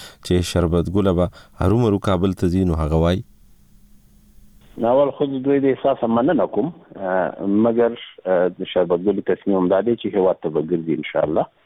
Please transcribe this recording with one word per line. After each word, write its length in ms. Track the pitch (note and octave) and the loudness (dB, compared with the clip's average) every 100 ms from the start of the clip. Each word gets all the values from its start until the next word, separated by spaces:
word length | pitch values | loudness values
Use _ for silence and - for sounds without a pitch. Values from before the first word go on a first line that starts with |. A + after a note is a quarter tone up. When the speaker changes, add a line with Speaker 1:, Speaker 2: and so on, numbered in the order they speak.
| - - | -20 -18
Speaker 1:
چې 160 | - F2+ | -2 -2
شربت 460 | F2 F2+ E2+ E2+ E2 | 0 0 0 0 0
ګله 240 | G2 G2 | 0 0
به 160 | F2 F2 - - - | 2 0 -4 -20 -4
هرومرو 380 | A2+ A2+ A#2 G2 | 0 2 2 0
کابل 340 | - F#2 G2 | 0 0 0
ته 160 | F2+ F#2 | 0 0
ځي، 160 | F#2 | 0
نو 100 | F#2 | 0
هغه 200 | D#2 D#2 | 0 0
وایي 280 | D#2+ E2+ F#2+ - - - - - - - - _ - - - - - - - | 2 2 0 -6 -20 -20 -20 -20 -20 -20 -20 _ -20 -20 -20 -20 -20 -20 -4
Speaker 2:
اول 300 | A2+ C3 C#3 | 0 2 2
خو 160 | - C#3+ | 0 -4
د 160 | C3+ | -2
دوی 180 | C3+ C#3 | 0 2
د 40 | |
احساسه 420 | C3+ B2 C#3 B2+ A#2 | 2 0 0 0 0
مننه 400 | A#2 C#3 C#3 F2+ | 2 2 2 0
کوم، 200 | - D3+ | -2 -4
اه، 640 | E3+ - - F#2+ F#2 E2+ - | -6 -20 -10 -2 0 -2 -4
مګر، 520 | G2 G#2 A#2 A#2 A#2 A#2 - - F#2 | -2 2 2 2 0 -2 -16 -10 0
اه، 220 | F2+ F2+ | 2 2
د 160 | F2+ F#2 | -2 -4
شربت 260 | - F2 F2+ | -2 0 0
ګلې 200 | G2+ G2 | 0 -2
تصمیم 360 | - F2+ - F#2+ | -2 -4 0 0
همدا 240 | F2+ G2 | 2 2
دی 140 | A2 | 0
چې 200 | A#2 G#2 | -2 -2
هیواد 200 | F#2+ F#2 E2+ | 0 0 0
ته 60 | E2+ | -2
به 120 | D#2 | -4
ګرځي 340 | D#2 E2+ D#2+ D2+ | -2 -4 -2 -4
انشاءالله. 500 | D2+ D#2 D#2 D#2 - _ | -2 -2 0 -2 -4 _